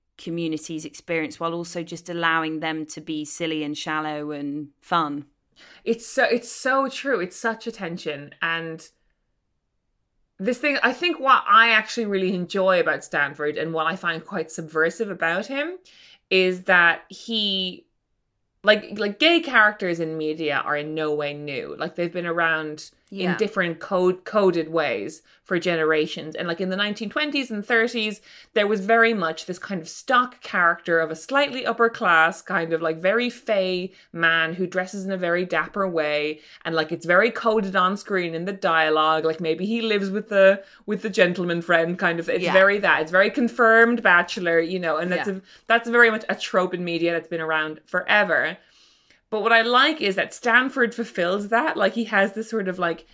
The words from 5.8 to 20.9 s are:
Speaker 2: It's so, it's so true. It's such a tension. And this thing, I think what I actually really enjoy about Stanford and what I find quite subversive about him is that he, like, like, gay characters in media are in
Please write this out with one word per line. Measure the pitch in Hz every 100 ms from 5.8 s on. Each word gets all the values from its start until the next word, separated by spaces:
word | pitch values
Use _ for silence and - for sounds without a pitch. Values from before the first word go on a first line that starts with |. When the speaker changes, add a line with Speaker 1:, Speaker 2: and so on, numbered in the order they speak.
Speaker 2:
It's | - 226 -
so, | 269
it's | 254 240 -
so | - 262 269 262
true. | - 277 214
It's | 180 -
such | 226 220 233
a |
tension. | 214 170 170 156 143 147 -
And | 165 165 165 160 - _ _ _ _ _ _ _ _ _ _ _ _ _ _ -
this | 196 247
thing, | 294 269
I | 240
think | 247 349 -
what | 262 247 -
I | 214 233
actually | 220 214 240 208
really | 196 185
enjoy | 180 175 196 190 180
about | 160 143
Stanford | - 156 143 147 147 147
and | 160
what | 160 160
I | 185
find | 170 160
quite | - 165 160
subversive | - 160 156 165 165 208
about | 175 165 180 220
him | 269 320 370 _ _ - _ -
is | 190 185 185
that | 185 180 170 165 -
he, | - - 226 202 190 185 185 _ _ _ _ _ _ _ _
like, | 202 214 - 208
like, | 208 202
gay | 311 339
characters | 311 240 214 214 185 170
in | 160 160
media | 156 156 151 139
are | - 147
in | 151